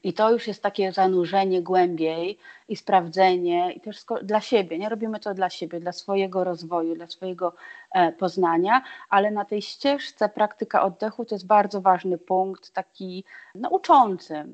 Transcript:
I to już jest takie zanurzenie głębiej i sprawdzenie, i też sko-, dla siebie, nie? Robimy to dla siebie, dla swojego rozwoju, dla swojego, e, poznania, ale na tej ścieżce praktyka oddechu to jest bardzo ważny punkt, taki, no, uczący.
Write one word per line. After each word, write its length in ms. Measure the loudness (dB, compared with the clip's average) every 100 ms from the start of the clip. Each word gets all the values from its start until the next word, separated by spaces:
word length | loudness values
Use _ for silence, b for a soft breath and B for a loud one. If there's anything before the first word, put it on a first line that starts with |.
I 100 | -6
to 180 | 2 2
już 160 | 2 0
jest 160 | -6
takie 280 | -6 -2 -2
zanurzenie 680 | 2 2 4 2 0 2 0
głębiej 760 | 2 2 2 0 -2 -2 -6 -8 B B -12
i 60 | -10
sprawdzenie, 1000 | 2 2 2 2 4 4 0 0 -2
i 60 | -4
też 200 | -14 -16
sko-, 240 | -8 -8
dla 180 | -2 -2
siebie, 380 | 2 0 0 -4
nie? 100 | -6
Robimy 300 | -4 -6 -6
to 140 | -8
dla 160 | -2 -4
siebie, 300 | -4 -10 -8
dla 120 | -8
swojego 520 | -10 -4 -2 0 -2
rozwoju, 520 | -2 -4 -4 -4 -2 -6
dla 120 | -10
swojego, 460 | -12 -10 -4 -6 B B B B
e, 200 | 2 2
poznania, 680 | 2 -4 2 2 2 2 2 0 B B
ale 220 | 2 2
na 140 | -2 -4
tej 160 | -6
ścieżce 680 | -8 -4 -2 -2 -4 _ -4
praktyka 540 | 0 -4 -2 -2 2
oddechu 420 | 0 -2 -8 -6 -8
to 100 | -8
jest 120 | 2
bardzo 340 | 4 4 0
ważny 360 | 2 2 0 -4
punkt, 560 | -2 -2 0 -6 -10
taki, 500 | -10 -10 _ -12 -12 -14 B B -10
no, 140 | -2
uczący. 760 | -2 6 6 6 0 -6 -10 -10